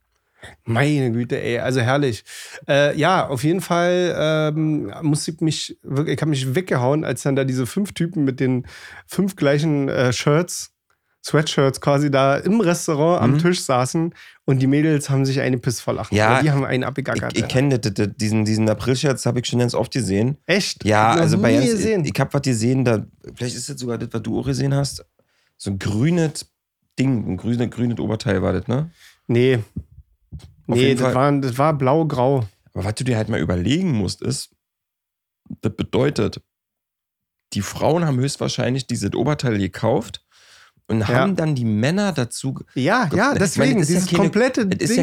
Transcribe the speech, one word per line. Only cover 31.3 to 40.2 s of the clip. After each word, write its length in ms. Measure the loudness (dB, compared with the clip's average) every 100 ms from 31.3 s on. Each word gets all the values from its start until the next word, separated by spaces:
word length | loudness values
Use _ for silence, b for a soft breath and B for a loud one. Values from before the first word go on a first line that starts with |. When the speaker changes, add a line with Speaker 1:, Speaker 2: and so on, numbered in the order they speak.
| 2
Speaker 1:
das 160 | -2 0
war 160 | 0 2
blau-grau. 680 | 2 2 2 0 2 0 -2 _ _
Speaker 2:
Aber 100 | -6
was 120 | -4 -4
du 100 | -2
dir 100 | -2
halt 120 | 0
mal 100 | -2
überlegen 540 | 0 0 0 0 0
musst, 280 | 0 -2 -4
ist, 280 | -6 -6 -8 _ _ _ _ _ _ _ _ _ -18 -6
das 120 | -6 -4
bedeutet, 640 | -2 0 0 0 -2 -4 _ _ _ _ _ _ _ _ _ _ -8
die 80 | -6
Frauen 440 | -6 -2 0 2 2
haben 140 | 0
höchstwahrscheinlich 680 | -2 -4 -6 -2 -2 -2 -4
dieses 260 | -4 -2
Oberteil 440 | -2 0 0 0 0
gekauft 680 | -2 -2 0 0 -4 -16